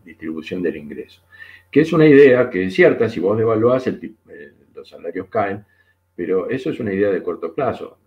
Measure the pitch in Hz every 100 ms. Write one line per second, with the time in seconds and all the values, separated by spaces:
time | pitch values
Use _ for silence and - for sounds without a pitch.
0 | 85 - 82 80 78 92 85 76 73 67
1 | - _ _ - - - _ 139 160 170
2 | 156 139 143 123 120 90 92 - 156 131
3 | 110 - 92 110 113 110 120 127 120 95
4 | 82 _ _ 78 71 71 71 73 - 76
5 | 82 90 - 110 101 101 - _ _ _
6 | _ - 87 92 90 131 160 131 113 95
7 | 101 90 87 82 82 - - - - _